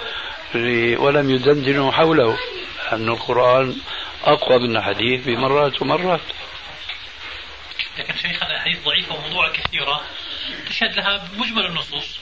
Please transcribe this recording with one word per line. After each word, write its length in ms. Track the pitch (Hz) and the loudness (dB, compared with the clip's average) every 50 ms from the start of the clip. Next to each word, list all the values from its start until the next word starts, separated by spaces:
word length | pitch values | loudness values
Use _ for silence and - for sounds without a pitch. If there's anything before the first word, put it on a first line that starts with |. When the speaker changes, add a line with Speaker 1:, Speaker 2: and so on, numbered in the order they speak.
| - - - - - - - - - - - | -8 -8 -8 -10 -10 -10 -12 -12 -8 -4 -2
Speaker 1:
ل-، 440 | 120 117 123 120 117 117 120 117 | 0 0 2 2 2 4 4 4
ولم 320 | - 139 139 143 147 139 135 | 4 4 4 4 4 4 4
يدندنوا 640 | 131 131 127 139 147 147 131 135 139 143 139 135 | 2 4 6 6 4 6 4 2 2 4 2 4
حوله، 460 | - 151 165 160 160 151 120 113 107 - - - - - - - - - - - | 4 4 6 6 6 6 6 4 4 0 -4 -6 -8 -8 -10 -10 -10 -8 -4 -2
أن 180 | 113 110 113 113 | -2 0 0 0
القرآن 680 | 117 113 - - 120 120 127 123 127 131 135 127 120 131 - - - - - - - - - | -2 0 0 0 4 6 6 6 6 6 4 2 -2 -6 -8 -10 -10 -10 -10 -10 -10 0 2
أقوى 360 | - 147 139 - - 127 123 | 4 4 4 6 4 6 6
من 180 | 123 120 113 | 6 4 2
الحديث 480 | 110 101 98 101 98 113 120 127 127 127 | 0 0 0 0 0 0 0 0 0 0
بمرات 560 | 139 120 117 135 131 139 147 147 139 - - | 0 0 2 2 4 4 4 4 2 2 0
ومرات. 380 | 143 135 147 165 180 185 175 151 - - - - - - - - - - - - - - - - - - - - - - - - - - - - - - - - - - - - | 0 0 2 2 2 2 0 0 -2 -6 -12 -12 -12 -12 -14 -14 -14 -14 -14 -14 -12 -12 -12 -12 -12 -14 -14 -14 -14 -12 -12 -12 -14 -14 -16 -16 -16 -10 -8 -8 -8 -6 -8 -8
Speaker 2:
لكن 140 | - - 156 | -8 -6 -6
شيخنا، 440 | - - 175 170 - 170 156 151 | -4 -4 -4 -4 -4 -4 -4 -4
أحاديث 260 | 139 170 170 170 170 - | -4 -2 -4 -4 -2 -2
ضعيفة 300 | 147 151 180 175 175 165 | 0 0 0 -2 -2 -6
وموضوعة 360 | 151 147 151 175 180 180 160 | -8 -6 -4 -2 0 0 0
كثيرة 500 | 160 - - - 175 156 139 135 143 151 - - - - - - - - - - - - - - | 0 -4 -4 -4 -4 -2 -2 -2 -2 -4 -4 -10 -12 -14 -12 -12 -12 -10 -10 -10 -10 -10 -10 -8
تشهد 260 | - - 233 214 - | -2 0 0 0 0
لها 320 | 202 185 196 202 202 175 175 196 | 0 0 0 -2 -2 -4 -8 -6
بمجمل 320 | 208 226 220 220 220 190 | -6 -4 -2 -2 -2 -2
النصوص. 540 | 180 170 156 - - 143 147 - - - - | -2 -4 -6 -8 -8 -8 -10 -10 -10 -12 -14